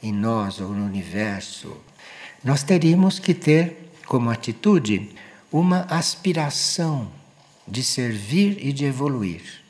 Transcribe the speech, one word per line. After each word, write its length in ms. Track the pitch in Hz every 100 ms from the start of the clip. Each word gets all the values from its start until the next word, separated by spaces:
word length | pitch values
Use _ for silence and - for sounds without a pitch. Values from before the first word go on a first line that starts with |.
em 100 | 110
nós 480 | 104 110 113 101 95
ou 100 | 95
no 140 | 101
universo, 920 | 101 98 85 92 107 98 - - - 78 - _ - - - -
nós 220 | 123 139
teríamos 560 | - 185 160 170 190 -
que 120 | -
ter 600 | 165 - 156 170 - - -
como 260 | - 131 117
atitude 800 | 113 - 113 208 190 117 101 104 - - - _
uma 320 | 147 180 185
aspiração 1300 | 180 165 160 - 190 165 147 - - - 165 147 101 - - _ _ _ -
de 180 | 101
servir 720 | 127 - 120 107 101 160 202 202
e 120 | 135
de 120 | 139
evoluir. 760 | 143 127 143 127 98 82 - - _